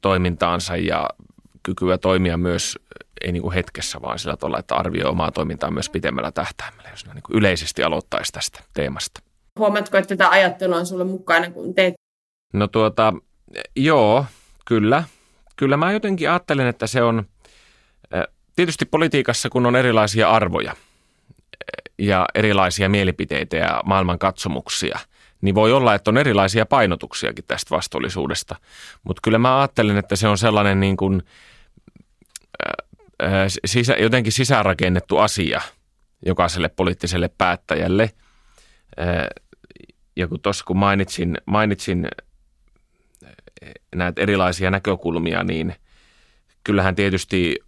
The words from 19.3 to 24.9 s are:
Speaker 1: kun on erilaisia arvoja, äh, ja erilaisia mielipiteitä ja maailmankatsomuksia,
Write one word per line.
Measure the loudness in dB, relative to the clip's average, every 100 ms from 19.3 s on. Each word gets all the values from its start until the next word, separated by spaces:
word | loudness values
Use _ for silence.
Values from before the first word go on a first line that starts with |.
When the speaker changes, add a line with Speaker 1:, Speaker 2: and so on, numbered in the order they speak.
| -2 -2
Speaker 1:
kun | 0 2
on | 4
erilaisia | 4 4 2 2 4
arvoja, | 4 2 -2 -4
äh, | -8 _ _ _ _ _ -20 _ -18 -16 -14 -16 -4
ja | 2 2 2 2
erilaisia | 2 4 2 2 0
mielipiteitä | 2 0 -2 -4 -4 -2 -2
ja | 0 -2 0
maailmankatsomuksia, | 0 2 0 -2 -2 -6 -8 -6 -6 -6